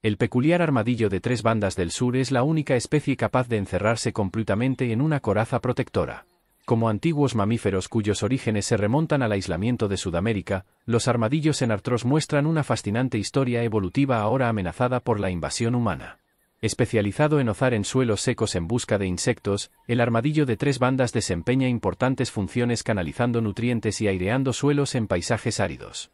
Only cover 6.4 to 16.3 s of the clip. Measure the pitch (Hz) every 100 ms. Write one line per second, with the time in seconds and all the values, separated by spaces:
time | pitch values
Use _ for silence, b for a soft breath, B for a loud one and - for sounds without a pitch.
6.4 | _ _ - 117 113 104 165 147 139 117
7.4 | 101 117 104 92 - 113 104 98 104 131
8.4 | - 107 - 110 104 139 165 147 117 101
9.4 | 92 82 110 123 104 95 95 82 104 104
10.4 | - 95 - _ - 117 - 117 110 156
11.4 | 151 143 120 104 - 123 120 151 - 147
12.4 | 151 160 139 117 104 110 131 113 98 139
13.4 | 123 117 117 107 92 139 139 117 107 135
14.4 | 120 110 90 - 123 127 - 104 95 87
15.4 | 76 - 117 123 113 71 - - _